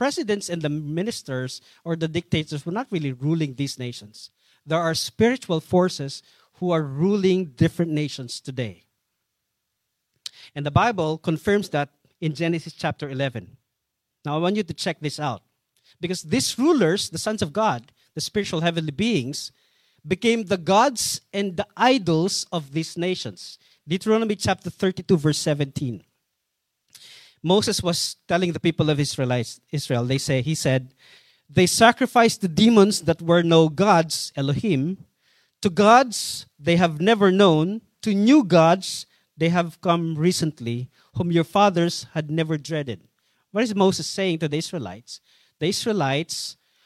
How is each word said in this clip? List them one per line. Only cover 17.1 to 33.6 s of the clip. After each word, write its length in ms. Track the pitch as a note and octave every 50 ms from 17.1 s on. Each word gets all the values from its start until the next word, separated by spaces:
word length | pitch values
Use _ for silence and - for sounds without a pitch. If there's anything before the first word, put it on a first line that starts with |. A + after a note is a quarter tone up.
the 80 | D#3+ D#3+ -
sons 160 | G#3+ A3 G#3+
of 100 | G3+ D#3
God, 400 | C#3+ G#3 A3 G#3+ C3+ A#2+ A2+ _ _ _ _ _ -
the 60 | D#3+
spiritual 400 | - - - G#3 G3+ - - D#3+
heavenly 320 | E3 F3 E3 E3 D#3+ D3+
beings, 600 | C#3 C3 G#3 A#3+ A3+ D3+ A#2 B2+ D3 - - - _ _ _ _ _ _ _ _ _ _ -
became 380 | D3 F#3 F#3 - A3+ A#3 A#3 A3
the 120 | E3+ G3+
gods 640 | F3+ D#3+ E3 F#3+ G#3 A#3+ D4 B3 - - - - - _ _
and 240 | - G3+ G3+ G3 F3
the 100 | F3+ G3+ _ -
idols 720 | - A3 B3+ C4+ C4 F#3 F3 E3 D#3 E3 F#3+ - - - -
of 220 | - E3+ C#3+ C3+
these 240 | C#3 D#3+ E3 - -
nations. 640 | E3+ E3+ F#3 F#3 F3+ - A#2+ F#2 - - - - - _ _ _ _ -
Deuteronomy 500 | C#3+ E3 F#3+ - G#3+ A3 A3+ A3+ G#3+ G#3
chapter 340 | - - G3+ F#3+ - - F3
thirty-two, 460 | - - G3+ F#3 F3+ - F#3 - G3
verse 220 | D#3+ C#3+ D#3 D3 -
seventeen. 640 | - D#3+ D3 C#3+ D3 C#3 - - D3+ B2 A2+ F2 - _ _ _ _ _ _ _ _ _ _ _ _ _ _ _ _ _ _ - - - - - - _ _ _
Moses 400 | - D#3+ F#3 G#3+ G3+ A#3 G3 -
was 340 | - E3+ E3+ - - - - _ _
telling 260 | - E3+ F3 F#3 F3
the 80 | D#3+ D#3+
people 300 | - E3+ D#3+ - E3 D3+
of 100 | D3+ C#3+
Israelites, 600 | D3 - - - C3+ B2 B2 B2 A2+ - - - _ -
Israel, 340 | - D3 - - C#3 A#2+ B2
they 140 | B2 C3+ C#3+
say, 240 | - - C3+ C3
he 120 | B2 D#3 D#3+
said, 400 | - - C#3+ C3 C3 B2+ C3 _ _ _ _ - - _ _ _ _ _ _
"They 180 | D3 F3 F#3
sacrificed 720 | E3+ - - A3+ A3+ A#3+ - C4 - - B3 A#3 A3+ - -
the 120 | - F3 D#3 - G#3+
demons 380 | A#3 A#3 G#3+ G3 G#3 G#3 -
that 200 | D#3+ D#3 D#3+ -
were 200 | E3+ E3 E3+ F3
no 260 | E3+ E3 E3 E3